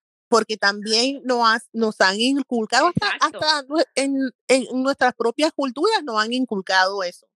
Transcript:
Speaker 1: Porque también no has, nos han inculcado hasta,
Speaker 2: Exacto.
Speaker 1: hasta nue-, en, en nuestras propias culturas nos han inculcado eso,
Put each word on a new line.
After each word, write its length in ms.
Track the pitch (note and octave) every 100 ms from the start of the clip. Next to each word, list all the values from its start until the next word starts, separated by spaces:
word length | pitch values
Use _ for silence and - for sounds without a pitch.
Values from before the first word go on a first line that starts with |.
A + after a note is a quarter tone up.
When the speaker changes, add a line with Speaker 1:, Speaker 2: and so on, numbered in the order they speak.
| _ _ -
Speaker 1:
Porque 280 | A3 A3 G#3+
también 640 | G3+ G#3 G#3 A3 C4 C#4
no 220 | B3 A#3+ A3+
has, 220 | A3+ -
nos 280 | A3+ A3 -
han 200 | F#3+ G3+
inculcado 640 | B3 C#4 - A#3+ A3 A#3+ E4+
hasta, 220 | - G#4
Speaker 2:
Exacto. 280 | - D4+ D4+
Speaker 1:
hasta 220 | D#4 D4+
nue-, 220 | C4 D#4 - -
en, 340 | C#4 C4+ C4 - -
en 340 | C4 - B3+
nuestras 300 | C4 C#4 B3+
propias 380 | - A3+ D4 D#4
culturas 520 | - C4+ B3 G4+ G#4+
nos 180 | D4 G#3+
han 100 | A3
inculcado 680 | B3+ B3+ G3 F#3+ F#3+ F#3+ G3+
eso, 240 | F3+ - _